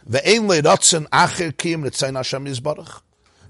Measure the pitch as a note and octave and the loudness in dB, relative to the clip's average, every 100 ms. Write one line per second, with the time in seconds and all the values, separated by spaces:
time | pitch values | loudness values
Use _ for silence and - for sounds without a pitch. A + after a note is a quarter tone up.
0 | - B2 D3 A3+ G#3+ E3+ D3+ G3 - E3+ | -6 -2 2 2 4 2 4 4 4 0
1 | D3+ C3+ E3+ - E3+ - E3+ E3 C3+ - | 0 2 2 0 -6 -4 -6 -4 -6 -4
2 | C#3 C3+ B2+ C3+ C#3 C3 C#3+ D3+ E3 - | -4 -4 -6 -8 -8 -8 -6 -8 -10 -20
3 | _ _ _ _ - | _ _ _ _ -10